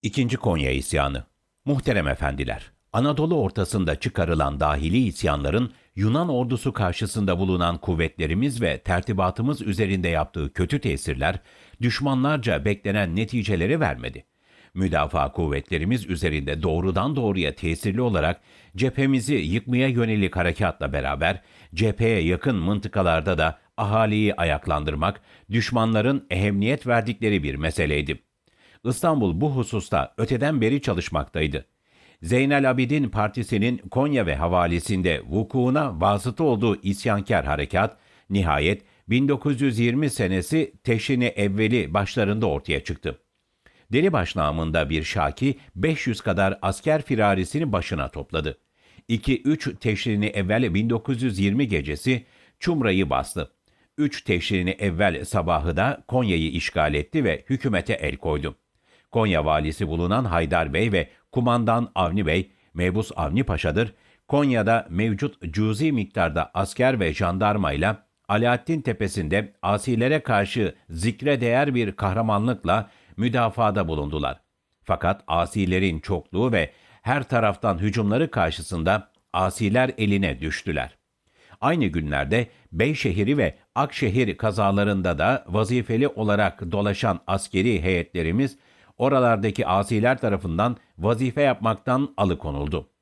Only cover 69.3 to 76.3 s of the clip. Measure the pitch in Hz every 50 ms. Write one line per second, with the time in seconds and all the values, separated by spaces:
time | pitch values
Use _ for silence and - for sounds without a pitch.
69.3 | 85 101 107 104 _ _ - 92 104 104 - 131 123 113 117 131 151 156 - -
70.3 | 117 101 101 98 - 123 107 90 - _ _ _ 85 82 85 113 104 - 131 143
71.3 | 143 127 123 117 117 127 147 147 131 120 117 104 95 - 104 98 95 110 113 110
72.3 | 104 101 104 123 123 98 - 82 92 110 107 - _ _ _ _ - - 107 123
73.3 | 113 123 117 113 - - 117 107 98 101 92 80 80 76 73 73 73 76 71 67
74.3 | 65 - _ _ _ _ _ _ _ _ _ - 95 - - 85 101 - - -
75.3 | - 85 85 82 - 107 95 87 92 90 95 95 82 78 - - 101 85 - _